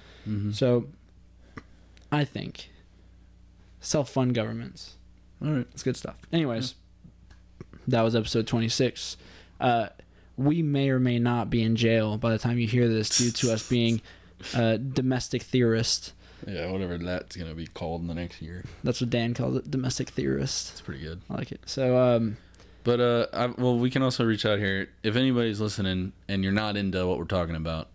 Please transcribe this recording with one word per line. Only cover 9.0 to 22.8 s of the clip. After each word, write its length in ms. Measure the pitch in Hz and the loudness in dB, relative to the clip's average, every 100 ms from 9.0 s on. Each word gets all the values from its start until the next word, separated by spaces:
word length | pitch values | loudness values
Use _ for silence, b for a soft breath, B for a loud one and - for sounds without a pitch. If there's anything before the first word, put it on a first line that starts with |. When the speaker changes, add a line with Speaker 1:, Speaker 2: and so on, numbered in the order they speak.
| - - B B B B | -12 -12 B B B B
Speaker 2:
Uh, 280 | 127 117 101 - - b b - | 0 2 -2 -8 -20 b b -2
we 260 | 143 165 | 0 2
may 280 | 147 139 139 | 2 2 2
or 80 | 131 | 4
may 180 | 127 120 | 2 2
not 300 | 120 120 101 | 2 0 0
be 120 | 117 | 0
in 140 | 113 110 | 2 4
jail 420 | 113 113 107 107 | 4 4 2 0
by 120 | 113 | 0
the 80 | 110 | 0
time 200 | 120 120 | 0 0
you 80 | 110 | 2
hear 220 | 123 117 | 2 4
this 280 | 110 104 - | 2 2 2
due 140 | 120 | 2
to 220 | - 120 | 2 0
us 140 | 107 - | 0 0
being, 340 | 123 117 113 B B B B - | 2 2 0 B B B B -4
uh, 220 | 120 113 110 | 0 2 0
domestic 680 | 135 131 127 127 - 123 | 0 0 0 0 -2 -6
theorists. 720 | - 131 117 113 107 - - - B B - | 0 4 4 4 2 -2 -4 -18 B B -10
Speaker 1:
Yeah, 240 | 85 87 | -6 -4
whatever 280 | 95 90 85 | -2 -2 -4
that's 380 | 87 90 - 87 | -2 -4 -6 -10
gonna 180 | 80 | -8
be 120 | 80 80 | -8 -10
called 360 | - 82 82 | -8 -6 -4
in 40 | 85 | -4
the 60 | |
next 280 | 82 85 - | -6 -8 -10
year. 220 | 80 90 - - | -12 -12 -14 -4
Speaker 2:
That's 160 | 127 - | -2 -2
what 80 | 120 | 0
Dan 220 | 120 117 | 0 0
calls 220 | 120 127 131 | -2 -2 -2
it, 140 | 147 | -2
domestic 400 | 135 127 - 127 | -4 -2 -4 -4
theorists. 640 | - 143 98 135 - - | -2 -2 0 -2 -4 -8
Speaker 1:
It's 80 | - | -12
pretty 180 | - - | -12 -10
good. 200 | 80 87 - | -8 -10 -8
Speaker 2:
I 40 | |
like 180 | - 139 | -8 -8
it. 80 | - - | -10 -8
So, 300 | 139 127 127 | 0 2 6
um, 380 | 123 117 113 107 B B B B | 6 4 2 -4 B B B B